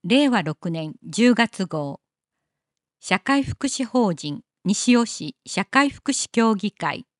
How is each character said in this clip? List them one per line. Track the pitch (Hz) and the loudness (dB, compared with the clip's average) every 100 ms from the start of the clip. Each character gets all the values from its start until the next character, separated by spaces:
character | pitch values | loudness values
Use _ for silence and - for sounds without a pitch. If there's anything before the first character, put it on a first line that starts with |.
令 | 175 254 294 | 4 4 4
和 | 233 | 2
六 | 156 151 175 | 0 -6 -6
年 | 165 156 - | -6 -8 -12
十 | - 156 240 | -10 2 4
月 | 233 233 - 185 | 4 0 -2 -6
号。 | 160 143 - _ _ _ _ _ _ _ _ _ _ | -6 -6 -10 _ _ _ _ _ _ _ _ _ _
社 | - 185 | -4 -2
会 | - 277 | 2 0
福 | 262 - 277 | 0 -6 -6
祉 | - | -4
法 | 247 254 214 | -2 0 0
人 | 160 147 143 _ _ | 0 -6 -10 _ _
西 | 175 202 - 240 | -4 0 4 4
尾 | |
市 | 226 - 151 - | 2 -6 -12 -12
社 | - - 196 | -8 -6 0
会 | 269 277 | 2 2
福 | - - | -2 -6
祉 | 269 - | -4 -2
協 | - 226 | 0 2
議 | 208 208 | 0 -4
会。 | _ 156 - - | _ -6 -6 -14